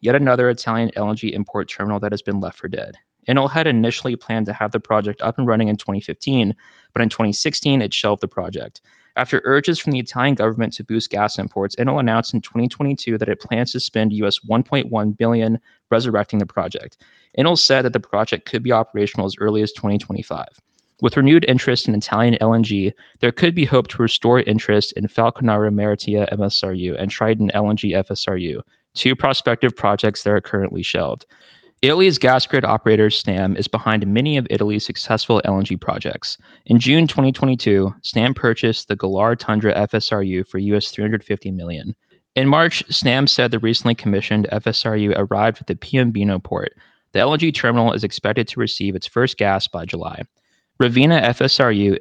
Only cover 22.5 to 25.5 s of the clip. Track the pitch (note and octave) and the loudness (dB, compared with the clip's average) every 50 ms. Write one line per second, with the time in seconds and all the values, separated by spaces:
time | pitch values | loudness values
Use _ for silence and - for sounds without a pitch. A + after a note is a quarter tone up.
22.5 | A2+ A2+ A2+ G#2+ G#2 G2+ F#2+ G2 - _ _ _ _ _ - A#2+ - - - E3+ | 4 2 2 0 0 -2 -2 -2 -4 _ _ _ _ _ 0 0 2 2 2 2
23.5 | E3+ F3 D3+ - C#3 B2+ - - - - A#2+ A2+ - - - A#2 B2 B2+ - - | 2 2 2 2 2 2 2 0 0 0 0 0 0 0 2 4 4 4 4 2
24.5 | G#2+ A2 - - G#2 G#2 - - - - G#2 G#2+ - - A2+ A2+ - - B2+ A#2 | 0 0 0 2 2 2 2 0 -4 -4 -6 -2 0 0 0 0 0 0 0 0